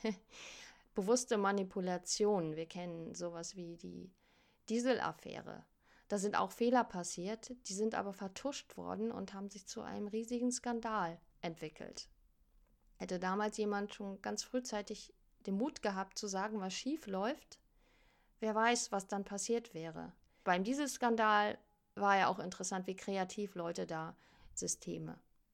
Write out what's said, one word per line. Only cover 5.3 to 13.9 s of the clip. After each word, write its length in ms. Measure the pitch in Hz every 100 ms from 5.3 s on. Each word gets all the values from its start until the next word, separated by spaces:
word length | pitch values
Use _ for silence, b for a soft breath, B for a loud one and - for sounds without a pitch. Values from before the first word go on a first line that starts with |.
| - - - - _ b b -
Da 80 | 202
sind 180 | 202 -
auch 160 | 190
Fehler 320 | - 240 247
passiert, 680 | 233 180 175 - 185 226 - 247 -
die 60 |
sind 220 | 196 226 202
aber 180 | 202
vertuscht 640 | 190 196 - 277 277 - -
worden 340 | 175 185 226
und 220 | - 196
haben 160 | 196 202
sich 160 | 196 -
zu 160 | 214
einem 260 | - 202 208
riesigen 440 | 220 233 240 247
Skandal 680 | 240 240 233 226 214 170 170 - _
entwickelt. 680 | 175 160 156 - 50 50 - _ _ _ _ _ _ _ _ -
Hätte 220 | 185 180
damals 380 | 185 202 214 -
jemand 360 | 208 202 208